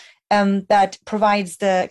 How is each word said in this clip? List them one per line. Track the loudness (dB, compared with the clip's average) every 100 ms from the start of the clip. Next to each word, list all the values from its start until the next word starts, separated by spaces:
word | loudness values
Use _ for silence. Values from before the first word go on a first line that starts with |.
| -20 _ _
um, | 0 2 0 0
that | 2 2 -2 -10
provides | -2 0 0 -4 -4
the | -2 0 -2